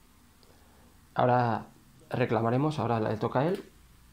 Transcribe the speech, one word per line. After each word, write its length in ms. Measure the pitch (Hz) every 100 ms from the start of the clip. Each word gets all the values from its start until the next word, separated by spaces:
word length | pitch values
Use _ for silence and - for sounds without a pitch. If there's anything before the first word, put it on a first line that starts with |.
| - - - _ - - - - - - -
Ahora 540 | - 123 123 120 110 - - - - -
reclamaremos, 680 | 135 123 110 117 123 151 147
ahora 200 | 113 117
le 160 | 110 107
toca 240 | 113 127
a 60 | 147
él. 160 | 190 - - - - -